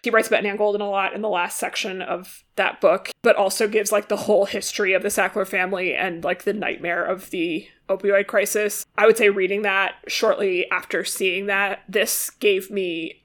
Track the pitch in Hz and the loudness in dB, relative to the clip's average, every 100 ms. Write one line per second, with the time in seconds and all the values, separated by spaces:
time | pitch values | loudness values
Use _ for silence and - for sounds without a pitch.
0 | - 220 220 - 202 202 208 208 202 196 | 4 2 4 2 2 0 0 0 0 0
1 | 190 - 214 180 175 - 185 - 214 190 | 0 -2 -2 -2 -2 -4 -6 -4 -6 -6
2 | - 180 185 - _ - 190 - 185 185 | -6 -6 -8 -20 _ -2 -2 2 2 2
3 | - - 233 - 190 - 220 214 202 214 | -2 -2 2 4 2 0 0 0 2 0
4 | - 208 - 208 151 208 - - 196 190 | 0 -4 2 2 2 -2 -6 -2 0 2
5 | 202 202 190 214 190 196 185 190 180 135 | 0 0 0 0 -2 -2 -2 -2 -2 -2
6 | 190 165 170 180 - 208 - - 170 175 | -2 -2 -4 -2 -2 -2 -4 -4 -4 -2
7 | - 190 - 190 170 165 - _ - 190 | -2 -4 -6 -4 -2 -4 -8 _ -6 -2
8 | 202 196 196 214 202 214 208 - - - | 2 2 2 0 0 0 -2 -4 -8 2
9 | 214 220 214 202 185 196 208 196 196 - | 4 6 4 4 0 0 0 0 0 -4
10 | - - 220 - 196 180 - 185 - 175 | -8 0 0 2 0 0 -2 -4 -2 -4
11 | 185 - 190 185 202 196 196 196 - 202 | -4 -2 -2 -2 -2 0 -2 -4 -4 -2
12 | 226 - - _ 220 190 190 202 185 165 | 0 -2 -6 _ 2 2 0 -6 -4 -6
13 | 165 - | -8 -14